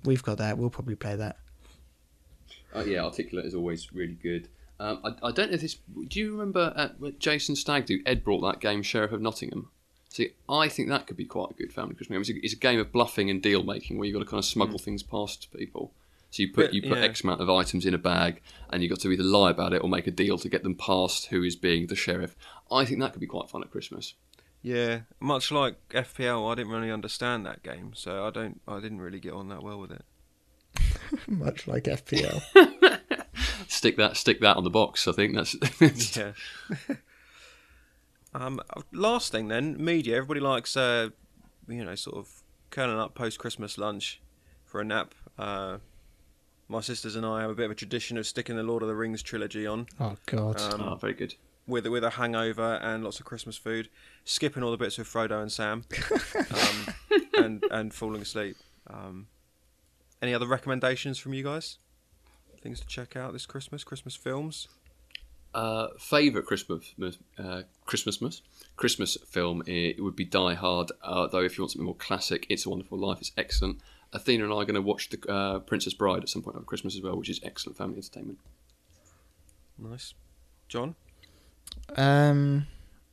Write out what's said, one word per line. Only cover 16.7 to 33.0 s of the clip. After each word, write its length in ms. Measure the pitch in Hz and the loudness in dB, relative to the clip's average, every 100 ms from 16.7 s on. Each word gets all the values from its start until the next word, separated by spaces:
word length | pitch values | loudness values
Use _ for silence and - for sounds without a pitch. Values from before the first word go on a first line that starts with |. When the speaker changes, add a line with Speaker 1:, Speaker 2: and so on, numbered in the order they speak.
Speaker 2:
you 80 | 101 | 4
put 160 | 131 127 | 2 4
Speaker 3:
yeah. 60 | |
Speaker 2:
X 200 | 107 113 | 2 2
amount 180 | 95 85 | 0 2
of 80 | 92 | 4
items 360 | 92 90 90 92 | 4 4 2 2
in 80 | |
a 40 | 87 | 2
bag, 420 | 87 87 85 87 - - - | 4 4 4 0 -12 -16 -4
and 100 | 90 | 0
you've 80 | 87 | 0
got 100 | 90 | 0
to 100 | 95 | 2
either 120 | 92 | 4
lie 280 | 92 101 92 | 6 8 8
about 220 | 85 90 | 6 2
it 100 | 90 | 2
or 60 | 92 | 2
make 180 | 90 92 | 2 0
a 40 | |
deal 260 | 87 101 90 | 2 2 2
to 100 | - | 0
get 140 | - | 0
them 100 | 98 87 | 0 -2
past 520 | - 95 90 - - | 4 4 4 0 0
who 160 | 95 | 0
is 120 | 90 85 | 0 2
being 320 | 92 85 85 | 4 4 2
the 80 | 98 | -2
sheriff. 400 | - 87 92 - - - - | 0 -2 -4 -10 -20 -16 0
I 140 | 127 127 | 2 2
think 140 | 135 | 0
that 100 | 131 | -2
could 100 | 87 | -4
be 60 | 90 | -8
quite 220 | 92 - | -6 -8
fun 100 | - | -10
at 60 | - | -8
Christmas. 460 | - - - - - _ - _ _ | -10 -10 -12 -12 -16 _ -20 _ _
Speaker 3:
Yeah, 380 | 123 120 117 117 113 - | -4 0 0 -2 -6 -6
much 320 | 139 135 - | -2 0 2
like 240 | 147 131 - - | 2 0 -2 -4
F 220 | 123 123 - | -2 -2 -2
P 100 | 123 | 0
L, 220 | 120 110 | 0 0
I 80 | 117 | -2
didn't 160 | 107 | -2
really 180 | 113 113 | -4 -4
understand 540 | 110 104 - 123 120 95 | -4 -6 -4 -2 -2 -4
that 160 | - | -10
game, 280 | - 73 92 | -10 -10 -12
so 320 | - - 95 104 | -10 -6 -4 -4
I 40 | |
don't, 300 | 113 110 - - | -4 -8 -10 -10
I 120 | 101 | -10
didn't 220 | 107 104 | -8 -8
really 180 | 90 95 | -10 -10
get 140 | 90 | -10
on 160 | 82 98 | -10 -10
that 120 | 95 | -12
well 180 | 101 101 | -12 -12
with 120 | 92 | -12
it. 120 | - - _ _ _ _ _ _ | -16 -18 _ _ _ _ _ _
Speaker 1:
<laughs> 600 | - - - - 277 - | 2 4 2 -4 -6 -2
Much 400 | 190 147 139 - | -2 -2 -4 -4
like 200 | 127 143 | -2 -2
F 160 | 135 - | -4 -2
P 180 | - | 0
L. 180 | - 151 - 381 | 0 -2 8 10
Speaker 2:
<laughs> 420 | 339 - 359 - | 10 8 6 6